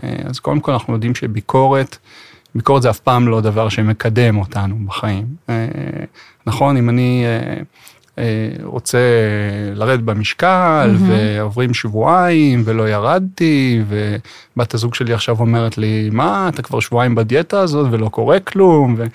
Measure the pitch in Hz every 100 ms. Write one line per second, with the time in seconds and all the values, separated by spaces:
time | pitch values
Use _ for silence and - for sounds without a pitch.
0 | - - - 127 143 147 147 127 - 113
1 | 117 123 123 107 - 135 135 135 127 -
2 | _ - - - _ 120 143 139 123 104
3 | - 123 120 113 107 107 110 107 107 107
4 | 117 110 120 104 98 104 98 110 98 -
5 | 107 98 117 160 - 113 113 - - -
6 | - - - _ - 131 139 135 120 123
7 | 123 123 120 113 - - - _ - -
8 | _ - 117 110 110 - - 120 - 123
9 | 123 117 107 104 104 101 104 101 113 127
10 | 113 104 104 - 175 185 175 156 123 101
11 | 95 107 107 104 107 113 127 120 110 107
12 | 135 180 180 165 143 123 113 113 107 104
13 | 117 180 190 - 165 143 131 117 104 104
14 | 104 104 - - - - 117 113 117 -
15 | 120 113 - 113 117 117 113 104 107 110
16 | 107 110 165 202 185 143 117 113 - 120
17 | 123 113 110 135 165 202 180 147 135 113
18 | 107 113 117 190 190 196 190 156 131 117
19 | 117